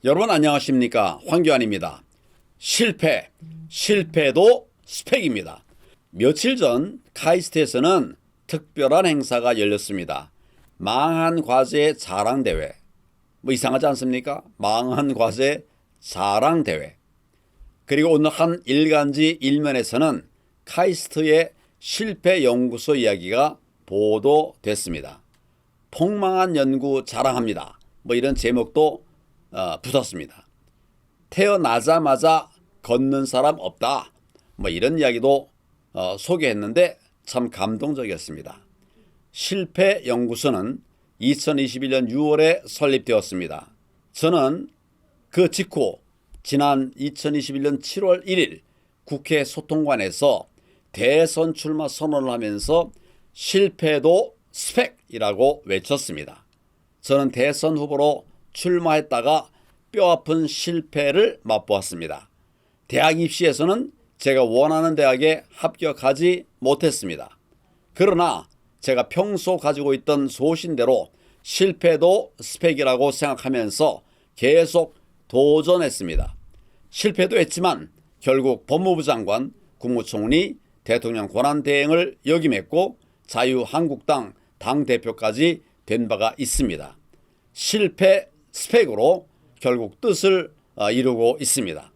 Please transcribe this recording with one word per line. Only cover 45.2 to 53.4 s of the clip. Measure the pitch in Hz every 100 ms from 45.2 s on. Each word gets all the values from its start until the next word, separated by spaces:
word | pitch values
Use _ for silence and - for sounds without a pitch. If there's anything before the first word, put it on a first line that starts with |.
| _
그 | - 180
직후 | 185 185 - 110 82 _ _ _ -
지난 | - 135 143 139 131 131
이천이십일 | 139 147 151 147 131 139
년 | 143 139
칠월 | - - 196 180
일일 | 202 185 120 78 _ _ _ _
국회 | - 143 - 156
소통관에서 | 135 - - 156 151 127 95 - 143 104 - _ _ _ _
대선 | - 120 147 165 160 165
출마 | 156 151 156 151
선언을 | - 156 147 131
하면서 | 120 107 104 101 165 170 - _ _ _
실패도 | -